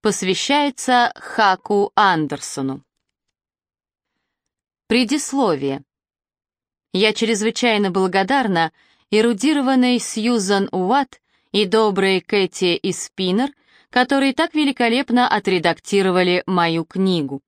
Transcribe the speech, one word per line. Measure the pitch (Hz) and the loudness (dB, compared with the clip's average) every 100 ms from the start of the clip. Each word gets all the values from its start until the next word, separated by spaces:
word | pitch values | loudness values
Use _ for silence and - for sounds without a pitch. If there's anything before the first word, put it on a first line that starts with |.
посвящается | 214 196 185 185 - 285 285 - - 247 240 | -2 -2 -2 -2 0 0 0 -4 0 2 2
Хаку | - - - 208 185 - 208 202 | -4 -12 0 0 0 0 0 0
Андерсону. | - 202 170 151 147 - - 135 135 _ _ _ _ _ _ _ _ _ _ _ _ _ _ _ _ _ _ _ _ _ | 2 2 2 -2 -6 -10 -8 -6 -8 _ _ _ _ _ _ _ _ _ _ _ _ _ _ _ _ _ _ _ _ _
Предисловие. | 240 233 294 - 269 233 151 139 135 - _ _ _ _ _ _ _ _ _ _ | 0 2 -2 -2 -2 0 0 -2 -6 -12 _ _ _ _ _ _ _ _ _ _
Я | 185 214 | -2 0
чрезвычайно | 214 220 220 214 226 247 214 196 | 0 -2 0 -2 -2 0 0 0
благодарна | 180 190 185 190 277 233 175 165 _ _ _ _ | 0 0 0 0 0 0 0 -2 _ _ _ _
эрудированной | 208 226 214 269 294 262 262 247 247 | 2 2 2 0 0 2 2 2 0
Сьюзан | - - 220 240 190 202 202 | -2 -4 -2 0 0 0 0
Уатт | 185 185 262 269 - _ _ _ | -2 0 0 -2 -10 _ _ _
и | 196 | -2
доброй | 208 220 214 196 190 190 | 0 2 2 2 0 0
Кэти | - 208 185 - 185 170 | 0 0 0 0 -2 0
и | 202 | -4
Спиннер, | 170 - - 185 190 269 - _ _ _ | -6 -10 -6 -2 0 -2 -6 _ _ _
которые | 247 247 277 269 | -2 2 2 0
так | 262 330 | 0 -2
великолепно | 302 294 277 240 233 277 240 247 | 0 -2 0 0 0 0 0 2
отредактировали | 208 196 185 170 160 - 202 190 180 180 180 - | 0 0 0 0 -4 -2 0 2 2 2 0 0
мою | 185 170 165 | 0 0 -2
книгу. | 160 185 190 175 139 139 | -4 -2 0 0 -4 -8